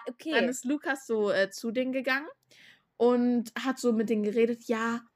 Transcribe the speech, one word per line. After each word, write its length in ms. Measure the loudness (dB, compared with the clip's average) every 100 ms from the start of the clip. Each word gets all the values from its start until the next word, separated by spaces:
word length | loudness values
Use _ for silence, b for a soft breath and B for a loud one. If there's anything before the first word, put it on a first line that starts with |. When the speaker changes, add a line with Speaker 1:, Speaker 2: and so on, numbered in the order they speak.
| -2
Speaker 1:
okay. 240 | -10 -2 0
Speaker 2:
Dann 120 | 0
ist 160 | -2
Lukas 420 | -4 -4 -2 -6 -2
so, 240 | 0 2
äh, 200 | 2 0
zu 200 | -2 -4
denen 220 | -2 -2
gegangen 360 | -2 -2 -4 -4 -18 _ b b b b 2
und 560 | 4 4 4 2 -2 -4
hat 200 | -4 0
so 140 | 0
mit 180 | 2 0
denen 120 | 0
geredet, 400 | 0 2 2 0 -4
ja, 360 | -2 -2 -4 -10